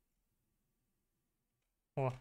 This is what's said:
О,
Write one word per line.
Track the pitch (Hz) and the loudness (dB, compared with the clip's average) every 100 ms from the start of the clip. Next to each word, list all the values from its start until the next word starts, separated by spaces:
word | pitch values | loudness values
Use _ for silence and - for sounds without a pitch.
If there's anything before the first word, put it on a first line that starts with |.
| _ _ _ _ _ _ _ _ _ _ _ _ _ _ _ _ _ _ _ - | _ _ _ _ _ _ _ _ _ _ _ _ _ _ _ _ _ _ _ -2
О, | 131 127 | 0 -2